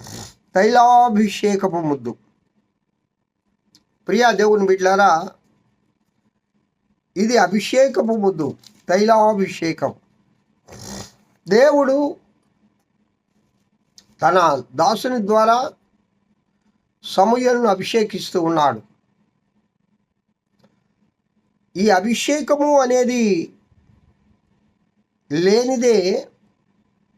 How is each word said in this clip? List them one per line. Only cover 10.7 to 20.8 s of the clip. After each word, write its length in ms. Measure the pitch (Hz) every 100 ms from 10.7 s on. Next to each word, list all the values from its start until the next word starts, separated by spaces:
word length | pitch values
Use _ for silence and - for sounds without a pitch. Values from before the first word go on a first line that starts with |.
| - - - - _ _ _ 170
దేవుడు 680 | 214 294 294 262 277 294 - _ _ _ _ _ _ _ _ _ _ _ _ _ _ _ _ _ _ _ _
తన 420 | 156 180 165 135 123 127
దాసుని 520 | 175 214 254 247 196
ద్వారా 440 | 220 220 240 - - _ _ _ _ _ _ _ _ _ _ _ _
సమూయేలును 640 | - - 208 247 254 240 226
అభిషేకిస్తూ 760 | 185 - 226 208 180 - 185
ఉన్నాడు. 400 | 165 160 143 113 - _ _ _ _ _ _ _ _ _ _ _ _ _ _ _ _ _ _ _